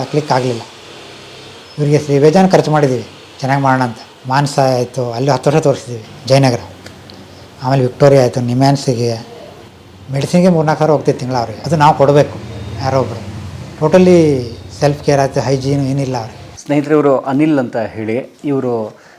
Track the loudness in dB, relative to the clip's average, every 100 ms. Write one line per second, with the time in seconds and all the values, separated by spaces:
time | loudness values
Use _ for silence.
0 | 0 -4 -2 -2 -2 -4 -10 -18 -20 -20
1 | -20 -20 -20 -20 -20 -20 -16 -4 0 0
2 | 2 2 4 4 4 4 2 2 2 0
3 | -6 -16 -20 -10 -4 0 0 0 -2 -6
4 | -16 -16 -4 -2 0 0 0 0 -2 -4
5 | -6 -2 -2 0 0 2 2 -2 -6 -14
6 | -14 -12 0 2 4 0 -6 -18 -20 -20
7 | -20 -20 -20 -20 -20 -10 -2 0 0 2
8 | 4 6 4 0 -2 2 2 2 -2 -2
9 | -4 -6 -10 -18 -20 -20 -20 -20 -20 -20
10 | -10 -6 0 2 4 2 0 0 2 2
11 | 0 -2 -4 -4 -6 -8 -4 2 4 4
12 | 4 4 2 -4 -14 -14 -12 -6 -2 -2
13 | -2 -6 -12 -14 -14 -16 -16 -4 2 4
14 | 6 6 4 0 -4 -12 -18 -4 -2 0
15 | 0 0 0 -2 -2 -2 -2 -2 -2 -4
16 | -4 -6 -8 -14 -20 -16 -4 -2 2 2
17 | 4 2 0 0 2 0 -2 -4 -6 -6
18 | -6 -6 -6 -10 -4 -4 -2 -4 -6 -12
19 | -20